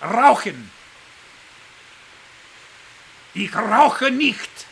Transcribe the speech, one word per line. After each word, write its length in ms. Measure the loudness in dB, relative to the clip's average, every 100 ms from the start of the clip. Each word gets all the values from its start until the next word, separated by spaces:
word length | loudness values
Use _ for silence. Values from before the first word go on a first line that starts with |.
rauchen. 680 | -6 2 4 4 0 -10 -16 -20 -20 -20 -20 -20 -20 -20 -20 -20 -20 -20 -20 -20 -20 -20 -20 -20 -20 -20 -20 -20 -20 -20 -20 -20 -16
Ich 200 | -10 -8
rauche 560 | -6 0 4 4 4 -2
nicht. 560 | 0 -2 -2 -10 -16 -20